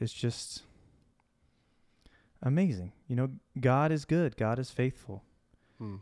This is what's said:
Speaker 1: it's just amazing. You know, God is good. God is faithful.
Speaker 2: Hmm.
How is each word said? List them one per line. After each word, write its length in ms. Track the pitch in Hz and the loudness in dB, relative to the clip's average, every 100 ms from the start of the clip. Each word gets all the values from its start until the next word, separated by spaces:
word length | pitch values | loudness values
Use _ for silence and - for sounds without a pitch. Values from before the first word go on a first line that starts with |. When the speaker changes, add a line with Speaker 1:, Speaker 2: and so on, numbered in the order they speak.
Speaker 1:
it's 120 | 110 | -4
just 500 | - 120 - - - - - _ _ _ _ _ _ _ _ _ _ _ _ _ _ _ _ | -2 -4 -4 -8 -14 -18 -20 _ _ _ _ _ _ _ _ _ _ _ _ _ _ _ _
amazing. 500 | 127 151 190 98 90 - - | 0 2 2 0 -6 -12 -4
You 80 | 123 | -2
know, 140 | 131 - - - | -2 -4 -12 0
God 320 | 127 131 156 | 4 4 4
is 120 | 156 | 2
good. 320 | 139 165 160 - | 2 2 2 0
God 220 | 110 120 | 0 0
is 120 | 127 | -2
faithful. 540 | - 127 - - 98 - _ _ _ _ - | -2 -2 -2 -10 -14 -16 _ _ _ _ -12
Speaker 2:
Hmm. 180 | 107 98 | -10 -10